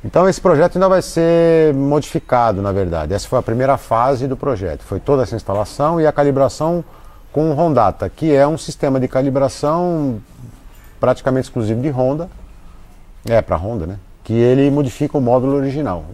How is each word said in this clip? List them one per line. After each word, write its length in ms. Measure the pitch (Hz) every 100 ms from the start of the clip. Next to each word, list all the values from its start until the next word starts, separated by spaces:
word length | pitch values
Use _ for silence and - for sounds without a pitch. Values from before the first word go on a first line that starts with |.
Então 260 | 110 160 190
esse 100 | -
projeto 360 | 190 147 175 180
ainda 120 | 190
vai 140 | 185
ser 720 | - - 165 170 165 165 156
modificado, 880 | 135 139 147 - - - 123 117 95
na 100 | 101
verdade. 400 | 98 92 82 76
Essa 160 | 101 -
foi 120 | 127
a 20 |
primeira 340 | 113 113 135 131
fase 520 | - 113 127 131 135
do 100 | 127
projeto. 460 | 143 110 92 73
Foi 160 | - 95
toda 240 | - 139
essa 120 | 120 113
instalação 640 | - 98 104 - 147 170
e 60 | 156
a 60 |
calibração 720 | 143 147 135 131 - 156 175 - - - - -
com 180 | 139 160
o 40 | 143
Rondata, 520 | 170 127 104 - 98
que 240 | - 160
é 160 | 139 143
um 80 | 160
sistema 440 | - - 147 131
de 80 | 127
calibração 1120 | 131 139 135 131 - 147 165 180 165 143 110 - - 120 - - - - -
praticamente 460 | 120 127 - 131 123
exclusivo 360 | 127 107 113
de 80 | 147
Honda. 400 | 127 127 151 180 - - - - - - - - - -
É, 140 | 113
pra 140 | - 87
Honda, 320 | 95 117 80
né? 100 | 101 - -
Que 100 | -
ele 360 | 113 123 131 139
modifica 480 | 143 135 - 147 151
o 40 |
módulo 340 | 120 127 131 143
original. 500 | 139 135 135 87 78